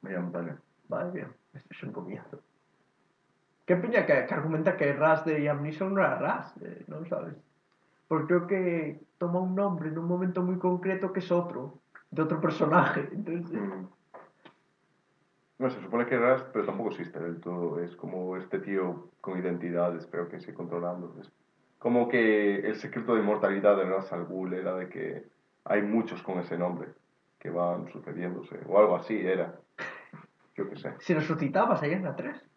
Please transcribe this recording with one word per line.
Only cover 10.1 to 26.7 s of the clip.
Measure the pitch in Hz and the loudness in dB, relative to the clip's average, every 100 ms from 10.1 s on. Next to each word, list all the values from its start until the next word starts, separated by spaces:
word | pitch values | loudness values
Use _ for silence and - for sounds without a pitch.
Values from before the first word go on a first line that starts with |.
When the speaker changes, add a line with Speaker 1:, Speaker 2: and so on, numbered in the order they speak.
| 180 185 185 | 0 0 0
Speaker 2:
muy | 180 185 | 0 2
concreto | 180 180 190 190 190 | 2 2 0 -2 -2
que | 190 | -4
es | 170 | 2
otro, | 175 175 - 139 - _ - _ | 2 2 -6 -10 -14 _ -20 _
de | 135 | -2
otro | 156 165 | 0 2
personaje. | 156 151 156 175 147 - 143 | 0 2 4 6 4 2 -2
Entonces | - 170 170 170 - | -6 -4 -4 -4 -4
Speaker 1:
Mm. | 202 190 185 _ _ - - _ - _ _ _ _ _ _ _ _ _ _ _ | -4 -6 -12 _ _ -20 -20 _ -20 _ _ _ _ _ _ _ _ _ _ _
No, | 131 | -2
se | 110 | -2
supone | 90 117 120 | -4 0 2
que | 127 | 4
Ras, | 120 131 - | 6 4 2
pero | - 101 | -2 0
tampoco | 98 110 | 0 -2
existe | - 85 78 | -4 -8 -6
del | 85 85 | -6 -6
todo. | 87 87 85 85 | -6 -2 -2 -2
Es | 87 - | -6 -8
como | - 92 92 92 | -8 -6 -4 -6
este | 92 98 | -4 -6
tío | 95 98 90 85 - _ | -2 0 0 -4 -12 _
con | - 92 | -8 -4
identidades, | 90 85 87 87 87 85 - | -2 -4 -2 0 0 0 -8
pero | 82 85 | -6 -6
que | - | -8
sigue | - - | -14 -12
controlando. | 85 87 87 90 85 78 | -6 -4 -4 -6 -10 -14
Es | - _ _ _ _ _ | -20 _ _ _ _ _
como | 120 120 117 | 2 4 4
que | 123 113 107 104 98 | 4 6 6 4 2
el | 104 107 | 0 -4
secreto | 107 - - | -6 -6 2
de | 117 | 4
inmortalidad | 104 104 101 98 101 98 | 4 4 2 4 6 6
de | 92 | 4
Ras | 95 95 | 0 -2
Al | 87 85 | -6 -6
Ghul | 92 92 92 | -6 -4 -4
era | 90 92 | -4 -4
de | 92 | -6
que | 82 80 - - _ _ _ - | -8 -8 -8 -12 _ _ _ 0
hay | 101 | 0
muchos | 104 110 110 - | 4 2 0 -6
con | - 92 | -6 -4
ese | 87 85 | -4 -2
nombre | 90 | -2